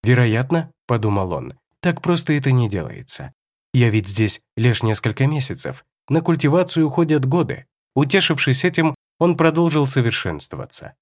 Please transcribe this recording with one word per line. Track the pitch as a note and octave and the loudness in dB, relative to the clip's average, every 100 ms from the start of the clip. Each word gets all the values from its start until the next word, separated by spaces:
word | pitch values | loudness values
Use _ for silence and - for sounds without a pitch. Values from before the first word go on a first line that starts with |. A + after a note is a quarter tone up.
«Вероятно, — | G#2+ B2 A#2+ A2+ C3 E3+ - _ - | 4 4 4 2 0 -2 -2 _ -4
подумал | A#2 G#2+ G2+ F#2 | -2 0 -2 -2
он, — | D#2 B1+ - _ _ | -6 -10 -18 _ _
так | F3+ E3 | -4 -2
просто | - E3+ - | -2 -2 0
это | D3 C#3 | -2 2
не | B2+ A2+ | 2 0
делается. | G2 C2+ - C3 - C#3 _ _ _ _ | -4 -8 -14 -12 -10 -12 _ _ _ _
Я | B2+ A#2+ | 2 4
ведь | G#2+ G2 | 2 -2
здесь | G2+ G#2+ - _ - | -2 -2 -2 _ 0
лишь | A#2+ A2+ | 0 2
несколько | A2 G#2+ A#2 - C3+ | -2 -2 -2 0 -2
месяцев, | D3+ C3 F2+ - - _ _ - | 0 -4 -6 -10 -10 _ _ -2
на | D#3 | -2
культивацию | E3 D#3+ C#3+ E3+ F3+ E3 D#3 | 0 0 2 2 2 0 0
уходят | C#3 D#3+ D3+ C3 | 2 2 2 2
годы». | E3+ C3 - _ _ _ | 0 -2 -6 _ _ _
Утешившись | C3 C#3+ G3 - D3+ - C3 | -2 2 2 2 0 0 2
этим, | F3+ F3 D#3+ C#3 _ _ | 0 2 0 -2 _ _
он | E3+ D#3+ | 0 4
продолжил | E3 D#3 E3+ D3+ C3+ | 2 4 2 2 0
совершенствоваться. | C3+ A#2 - F#2+ D2 - C#2+ - - - _ | 2 0 -2 -6 -8 -10 -14 -12 -12 -14 _